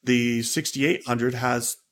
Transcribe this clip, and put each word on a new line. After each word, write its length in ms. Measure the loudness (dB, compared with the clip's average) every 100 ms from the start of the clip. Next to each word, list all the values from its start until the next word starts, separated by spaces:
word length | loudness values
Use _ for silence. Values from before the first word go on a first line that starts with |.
The 400 | 4 2 4 0
sixty-eight 640 | -2 -4 -4 0 0 0 -2
hundred 280 | 0 0
has 420 | 0 0 0 -2 -8 _